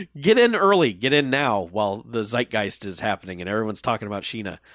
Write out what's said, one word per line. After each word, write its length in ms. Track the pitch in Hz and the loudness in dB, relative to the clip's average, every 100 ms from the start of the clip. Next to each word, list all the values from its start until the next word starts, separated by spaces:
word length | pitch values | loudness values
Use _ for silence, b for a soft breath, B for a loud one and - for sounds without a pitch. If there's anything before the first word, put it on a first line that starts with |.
| 185 151 | -12 -2
get 180 | 147 226 | 4 6
in 180 | 240 220 | 4 4
early. 380 | 196 202 143 | 4 4 4
Get 200 | 92 127 | 2 2
in 160 | 147 139 | 2 2
now 320 | 135 139 104 | 0 2 0
while 420 | 85 95 104 98 | -2 -2 -2 -2
the 200 | 117 117 | -6 -6
zeitgeist 600 | 107 120 127 113 101 - 104 | -2 -2 -2 -2 -2 -4 -8
is 140 | 87 | -6
happening 420 | 113 95 92 90 | -4 -4 -6 -10
and 80 | 90 | -4
everyone's 320 | 107 110 101 | -4 -4 -4
talking 260 | - 110 104 | -4 -4 -4
about 160 | 101 | -8
Sheena. 360 | 92 113 101 80 b | -8 -8 -10 -12 b